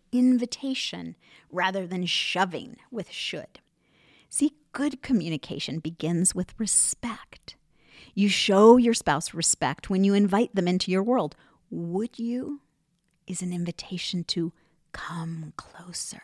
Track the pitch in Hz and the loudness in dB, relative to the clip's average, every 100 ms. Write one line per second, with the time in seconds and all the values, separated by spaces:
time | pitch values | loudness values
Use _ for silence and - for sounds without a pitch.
0 | _ 247 254 247 240 - 269 262 - 180 | _ 4 4 4 0 -6 -6 -6 -6 -8
1 | 165 - _ - _ 180 185 190 175 180 | -12 -14 _ -20 _ -2 0 0 -4 -4
2 | 175 - - 180 190 160 - - _ 233 | -2 -2 -2 0 -2 -4 -12 -18 _ -12
3 | - - - 156 - - _ _ _ _ | -12 -10 -10 -10 -14 -20 _ _ _ _
4 | _ _ _ - 294 - _ - 285 254 | _ _ _ -2 -2 -2 _ -4 -4 -4
5 | - 220 165 156 - - - 160 160 170 | 0 0 0 -6 -6 -8 -6 -6 -6 -4
6 | 156 175 180 180 180 - 214 - - - | -2 0 0 0 -6 -6 -2 0 0 -4
7 | 240 214 - - - - _ _ _ - | -8 -10 -16 -20 -20 -20 _ _ _ -20
8 | - 190 202 - - 196 220 247 233 226 | -8 0 2 2 4 8 10 10 6 2
9 | 170 147 - 165 - - 135 - - 190 | 0 0 -2 -2 -2 0 -2 -4 -2 2
10 | 196 202 202 196 240 196 180 180 - 185 | 4 4 4 2 2 0 0 0 0 0
11 | 220 254 151 - _ _ _ 170 170 185 | 2 0 -2 -8 _ _ _ -8 -4 -4
12 | 233 - 233 247 269 285 _ _ _ _ | -4 -6 -6 -6 -6 -10 _ _ _ _
13 | _ _ - 180 180 175 175 - - 180 | _ _ -12 -8 -6 -6 -6 -8 -10 -8
14 | - 175 170 175 170 - _ _ _ - | -6 -6 -4 -4 -4 -8 _ _ _ -14
15 | - 170 165 165 156 - - - 175 170 | -12 -10 -10 -10 -12 -16 -20 -20 -14 -12
16 | - - | -12 -14